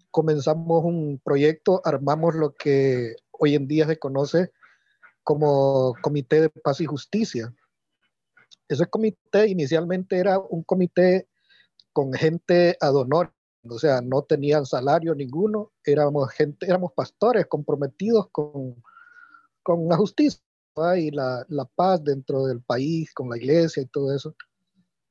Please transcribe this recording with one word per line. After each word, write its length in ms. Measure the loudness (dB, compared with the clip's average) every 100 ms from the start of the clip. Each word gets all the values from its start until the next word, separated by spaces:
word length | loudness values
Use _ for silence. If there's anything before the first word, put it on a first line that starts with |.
| _
comenzamos 760 | -2 0 0 0 -2 0 0
un 360 | 0 -2 -4 -6
proyecto, 600 | -2 2 2 2 0 0
armamos 500 | 0 -2 0 0 0 0
lo 180 | -2
que 640 | -2 0 2 2 0 -4 -10 _
hoy 220 | -2 2
en 120 | 2 0
día 200 | 0 0
se 120 | -2
conoce 540 | -4 -4 0 0 -2 _ _ _ _ _ _ _
como 680 | -2 0 2 4 4 2 0 -2
Comité 380 | -4 -4 0 2
de 100 | 2
Paz 300 | 0 -4 -2
y 60 | -4
Justicia. 680 | -8 -6 -4 -4 -6 -10 -14 _ _ _ _ _ _ _ _ _ _ -6
Ese 180 | -2 -2
comité 600 | 0 -2 -4 _ 2 2
inicialmente 680 | 0 0 0 -2 -4 -2 -2
era 200 | 0 0
un 240 | -2 -8
comité 680 | -2 0 0 2 4 4 -2 _ _ _ _ _ _
con 200 | -4 -2
gente 640 | 0 -2 -2 2 4 4 2
ad 140 | 2
honorem, 380 | 2 2 0 -2 _ _ _ -16
o 100 | -2
sea, 240 | 0 0
no 200 | 0 -2
tenían 440 | 0 0 2 0 0
salario 480 | -2 0 0 0
ninguno, 580 | -4 -4 -2 -2 -2 -8 _
éramos 460 | 0 2 2 0 -2
gente, 360 | -2 -2 -2 -2
éramos 260 | -2 -2
pastores 540 | -6 -6 0 0 2 0
comprometidos 840 | -4 -4 -4 -4 -6 0 0 0
con 520 | -6 -6 -8 -12 -14 -20 _ -20 -20 -20 -20 _ _
con 240 | -4 -2 2
la 80 | 2
justicia, 440 | 2 2 0 0 _ _ _ -4
¿verdad? 180 | 0
Y 160 | 0 -2
la, 340 | -4 -4 -4 -6
la 160 | -6
paz 400 | -6 0 0 2
dentro 420 | 0 -4 -2 -2 -2
del 140 | -4
país, 520 | -4 -2 -2 -4 -6
con 160 | -8 -8
la 80 | -6
iglesia 460 | 2 2 2 -2
y 40 | -6
todo 280 | -4 -2
eso. 220 | -4 -6 -18 -20 _ _ _ _ _ _